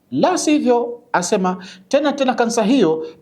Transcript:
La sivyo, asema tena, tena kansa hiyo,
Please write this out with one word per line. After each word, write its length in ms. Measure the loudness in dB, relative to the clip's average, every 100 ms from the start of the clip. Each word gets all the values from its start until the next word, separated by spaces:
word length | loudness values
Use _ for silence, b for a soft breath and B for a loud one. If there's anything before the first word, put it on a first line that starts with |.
| -8
La 260 | 0 0 0
sivyo, 640 | 0 0 2 0 0 -10 _
asema 440 | -4 -2 0 0 -4 B B B
tena, 260 | 0 0
tena 200 | 0 -2
kansa 300 | 0 0 0
hiyo, 420 | 2 4 2 0 B B